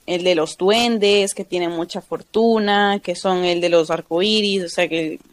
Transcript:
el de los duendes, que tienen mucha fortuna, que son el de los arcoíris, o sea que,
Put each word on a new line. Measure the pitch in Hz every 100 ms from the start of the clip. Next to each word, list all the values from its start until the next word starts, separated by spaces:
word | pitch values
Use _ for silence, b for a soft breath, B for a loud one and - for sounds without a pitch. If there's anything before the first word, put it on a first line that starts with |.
| -
el | 175
de | 180 170
los | 156 -
duendes, | 185 226 240 226 202 202 196
que | - 190
tienen | 180 170
mucha | 170 170 190
fortuna, | - 165 - 214 226 220 208 202 202 202
que | 185 175
son | 196 180 180
el | 175
de | 175
los | 170 156
arcoíris, | 165 - 170 208 214 208 196 175
o |
sea | - 170
que, | 165 160 - -